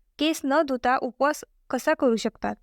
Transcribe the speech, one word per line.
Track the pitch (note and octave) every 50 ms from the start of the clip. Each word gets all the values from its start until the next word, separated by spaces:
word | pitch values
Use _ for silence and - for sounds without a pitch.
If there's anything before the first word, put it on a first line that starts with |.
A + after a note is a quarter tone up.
| _ _ _ -
केस | D4 D#4+ D#4 - -
न | C4+ C#4 D#4
धुता | E4 C4+ C4 B3 - B3 B3+ -
उपवास | - B3+ - - C4 D4 D4+ - - _ _ _ _ _
कसा | - B3 - D4+ D#4
करू | - D4 B3+ A3+
शकतात | G#3+ - A3 - - - G#3 G#3 _